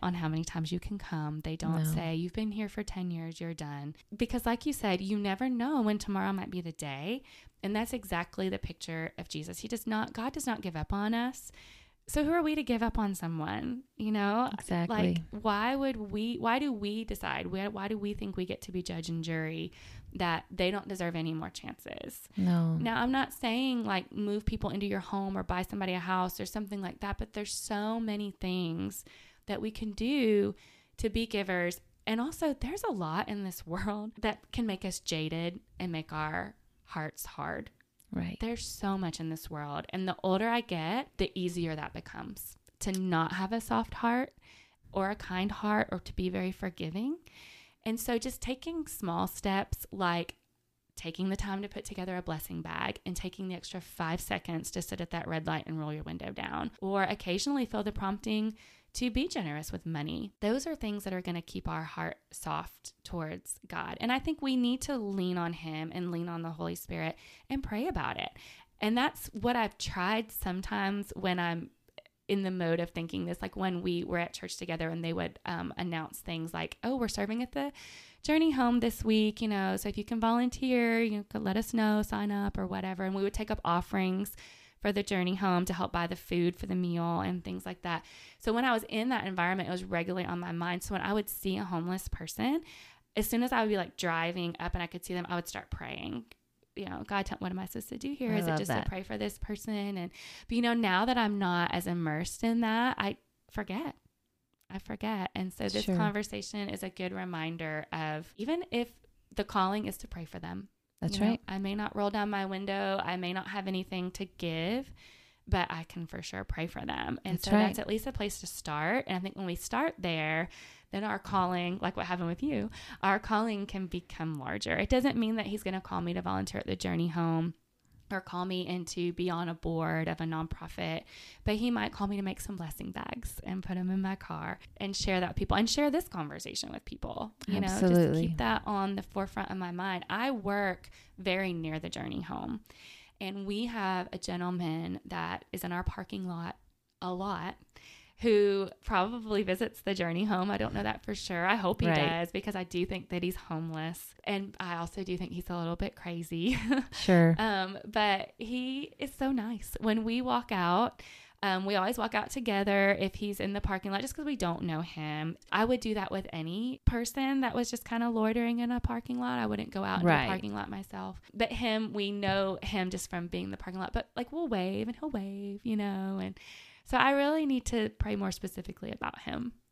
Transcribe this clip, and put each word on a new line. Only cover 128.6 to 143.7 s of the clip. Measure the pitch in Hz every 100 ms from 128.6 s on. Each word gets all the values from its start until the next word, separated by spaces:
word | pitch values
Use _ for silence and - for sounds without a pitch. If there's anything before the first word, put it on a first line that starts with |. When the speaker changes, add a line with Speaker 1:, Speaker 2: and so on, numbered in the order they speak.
| -
Speaker 1:
in | 180 170
to | - 175
be | 175 180
on | 170 175
a |
board | 165 165 165 160 160 165
of | 165
a |
nonprofit, | 165 160 160 - 165 - 170 160 - - - -
but | - 214
he | 240
might | 233 208
call | - 202
me | 202
to |
make | 190 -
some | - 190
blessing | 165 - -
bags | - - - 226 -
and | - 185
put | 185 180
'em | 185
in | 190
my | 190 190
car | - 160 - - - -
and | 196 196
share | - 185
that | 180
with | -
people | 196 196
and | 226
share | - 294
this | 302 -
conversation | 185 147 151 - - -
with | - -
people. | - - - 220 - -
You | 196
know, | 190
just | 196
Speaker 2:
Absolutely. | 185 175 165 160 170
Speaker 1:
keep | 156
that | 226 220 -
on | 202 196 196
the |
forefront | - 196 196 - -
of | 185
my | 180
mind. | 175 190 180 -
I | 202 262
work | 240 196 202 196 180 - - - -
very | 185 185 190
near | 170 160 156
the | 165
Journey | - - -
Home, | - - - 214 - - - - - -
and | 190 202 196
we | 208
have | 240